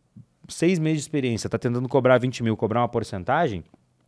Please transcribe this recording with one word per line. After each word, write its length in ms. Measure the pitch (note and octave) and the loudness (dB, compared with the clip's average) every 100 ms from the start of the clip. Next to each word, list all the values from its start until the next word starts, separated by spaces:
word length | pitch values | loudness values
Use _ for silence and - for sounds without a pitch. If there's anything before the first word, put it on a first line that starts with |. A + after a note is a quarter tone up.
| _ - - _ - | _ -20 -20 _ -18
seis 320 | - E3+ F3 | -2 0 2
meses 180 | D#3 D3+ | 0 -2
de 60 | |
experiência 460 | - D3 B2+ A2 G2 | -2 -2 -2 -2 -4
tá 80 | A#2 | -2
tentando 300 | B2 A#2+ B2+ | -2 -2 0
cobrar 300 | C3+ B2+ B2 | 2 6 4
vinte 260 | B2+ A#2+ | 4 0
mil, 120 | A2+ G#2+ | -2 0
cobrar 240 | G#2 A#2 | 0 0
uma 80 | A#2+ | 0
porcentagem, 760 | A2+ G#2+ G2 F2+ D3+ D#3 F2+ - _ _ _ | -2 -4 -6 -2 0 0 -4 -10 _ _ _